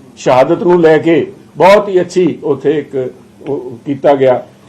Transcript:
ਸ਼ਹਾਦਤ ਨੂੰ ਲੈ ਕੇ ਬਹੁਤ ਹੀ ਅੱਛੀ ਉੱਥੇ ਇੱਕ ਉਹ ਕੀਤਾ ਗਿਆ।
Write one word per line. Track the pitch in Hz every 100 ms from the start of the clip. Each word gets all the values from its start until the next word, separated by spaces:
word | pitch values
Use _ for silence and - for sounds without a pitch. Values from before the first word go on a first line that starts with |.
| - -
ਸ਼ਹਾਦਤ | - 127 143 165
ਨੂੰ | 175 180
ਲੈ | 160 156
ਕੇ | 165 160 107 - - -
ਬਹੁਤ | 175 208 208
ਹੀ | 185
ਅੱਛੀ | 175 185 170 123
ਉੱਥੇ | 147 135 147
ਇੱਕ | 156 135 135 127 - - - -
ਉਹ | 143 127 117 -
ਕੀਤਾ | 135 160 139
ਗਿਆ। | 131 123 - _